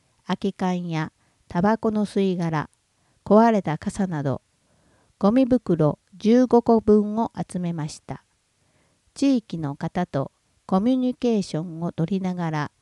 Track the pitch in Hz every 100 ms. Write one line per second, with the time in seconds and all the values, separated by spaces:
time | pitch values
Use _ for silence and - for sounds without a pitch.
0 | _ _ - 185 196 - 185 180 175 160
1 | 156 - _ _ - 175 202 220 226 214
2 | 208 202 196 180 170 156 - _ _ _
3 | _ _ - 208 233 214 180 151 202 -
4 | 185 156 139 127 _ _ _ _ _ _
5 | _ - 196 247 254 254 - 165 151 -
6 | _ 180 208 240 254 233 - 226 214 214
7 | 208 214 226 202 - 180 175 170 151 -
8 | - 127 _ _ _ _ _ _ _ _
9 | _ - 277 254 - 170 143 143 165 -
10 | 180 139 131 _ _ _ - 190 226 262
11 | 254 247 247 220 - 156 175 160 170 -
12 | 165 190 185 180 170 156 147 _